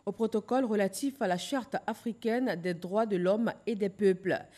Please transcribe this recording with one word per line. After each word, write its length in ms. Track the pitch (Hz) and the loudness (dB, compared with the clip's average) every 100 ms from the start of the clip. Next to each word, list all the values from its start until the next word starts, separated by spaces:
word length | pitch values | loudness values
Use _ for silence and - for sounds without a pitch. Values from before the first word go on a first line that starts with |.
| - | -8
au 40 | |
protocole 540 | 202 220 220 214 254 254 | -2 0 0 0 0 2
relatif 560 | 214 196 196 277 262 | 2 0 0 -4 -2
à 60 | 202 | 0
la 100 | 180 | 0
Charte 380 | - 269 - - - | -2 -4 -4 -4 -4
africaine 760 | 185 233 214 226 240 254 175 | -4 -6 -4 -2 0 0 -2
des 140 | 175 | -2
droits 320 | 175 180 202 226 | -4 -2 0 2
de 120 | 190 | 2
l'homme 360 | 180 208 226 - - | 2 2 0 -2 -4
et 80 | 220 | -2
des 140 | 202 | -2
peuples. 460 | 190 202 185 185 131 - | 2 4 4 2 -2 -4